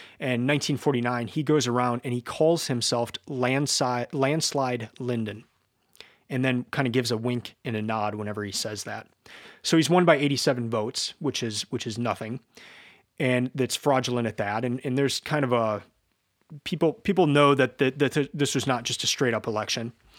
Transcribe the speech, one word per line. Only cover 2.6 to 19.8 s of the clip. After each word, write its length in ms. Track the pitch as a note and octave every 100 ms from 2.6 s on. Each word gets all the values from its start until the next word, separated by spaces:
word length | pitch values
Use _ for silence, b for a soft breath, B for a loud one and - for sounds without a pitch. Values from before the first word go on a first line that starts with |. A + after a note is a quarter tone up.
| -
himself 460 | B2 - A#2+ A#2 - -
Landsi-, 800 | C3+ B2 C3+ C#3+ - B2+ B2 A#2+
Landslide 760 | C#3 C3+ D#3 - C#3+ C3 B2 A2 -
Lyndon, 460 | B2 A#2+ G#2+ G#2 - _ _ _ _ _ B B B
and 120 | C3
then 220 | C3 B2 -
kinda 180 | - C3
gives 220 | B2 A#2+
a 60 | A2+
wink 380 | A#2+ B2 - -
and 120 | - A2
a 60 |
nod 320 | A2 A2 G#2 G#2
whenever 280 | G#2 G#2+
he 80 | G2+
says 340 | - A2 G#2 -
that. 200 | G#2+ - _ B B B B
So 160 | - E3
he's 100 | D3+
won 160 | F3+
by 140 | F3 D3
eighty-seven 540 | C#3+ C3+ - B2+ A#2
votes, 420 | A2+ G#2+ - - -
which 240 | C#3+ -
is, 180 | A#2 G#2+ -
which 160 | B2 A2+
is 140 | A2
nothing, 400 | A#2+ G2 A2 B2+ _ B B B B B B -
and 320 | C3+ B2 B2
that's 220 | C3+ B2 -
fraudulent 520 | D3 C3 A#2+ B2 A2+
at 100 | G#2+
that. 280 | G2+ G#2+ B2
And, 160 | B2
and 140 | C#3 B2+
there's 220 | C#3 -
kind 260 | - D3+ C3+
of 80 |
a, 300 | A#2+ A2 G#2 - _ _ _ _ _ _ D3
people, 300 | - D#3+ E3
people 340 | - - F#3+ D#3
know 260 | C#3+ C#3+
that, 240 | C#3 C3 -
that, 220 | C3+ C#3
that 140 | C#3
th-, 180 | D3+ C#3+
this 220 | C#3+ C#3 C3+
was 100 | C3+
not 160 | A#2+
just 220 | A#2 B2
a 40 | -
straight 280 | - C3 A2+
up 100 | A#2
election. 480 | G#2+ G2+ -